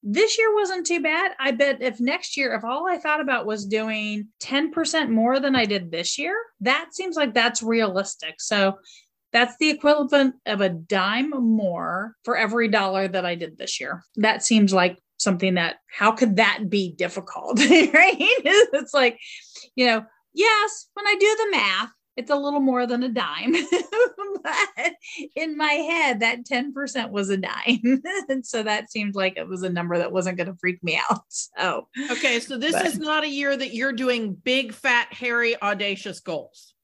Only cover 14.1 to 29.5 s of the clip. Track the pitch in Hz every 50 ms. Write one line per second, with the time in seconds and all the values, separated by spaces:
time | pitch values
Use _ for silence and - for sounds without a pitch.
14.1 | _ - 208 220 220 214 - - 233 220 208 190 190 190 175 151 185 - _ _
15.1 | _ _ - 208 196 175 190 190 185 180 170 175 - _ _ _ - - 208 214
16.1 | 226 220 262 226 196 185 220 196 - - 214 180 185 208 190 175 151 - 185 185
17.1 | - 196 185 - - - - - 247 214 285 - 359 330 - - - 311 349 381
18.1 | 381 - 381 427 480 523 - 285 381 415 - - - 294 269 - - 285 262 240
19.1 | 233 - - - - - - - - - - _ _ - 247 247 226 220 220 220
20.1 | _ _ _ _ _ 294 392 453 440 415 415 427 - - - _ _ 403 403 403
21.1 | 415 381 392 427 440 440 453 415 381 277 214 196 190 190 220 240 _ _ _ _
22.1 | _ - 240 - 294 285 277 285 285 285 277 262 254 247 247 233 247 240 247 254
23.1 | 226 240 190 160 147 165 196 240 320 349 285 - 349 359 - - - 440 494 480
24.1 | - - 403 403 392 - - - - - 403 - - - 254 339 339 _ - -
25.1 | - 339 285 - _ - 320 320 302 294 311 294 294 302 311 302 339 339 311 277
26.1 | 247 202 233 226 233 240 240 - 285 247 262 294 277 269 285 269 - 262 226 226
27.1 | 202 202 196 190 202 190 190 - - - - 240 254 226 220 240 269 269 277 339
28.1 | 381 392 - - 269 269 240 - - 233 214 214 208 214 220 - - 226 208 202
29.1 | 196 196 190 190 185 - 165 180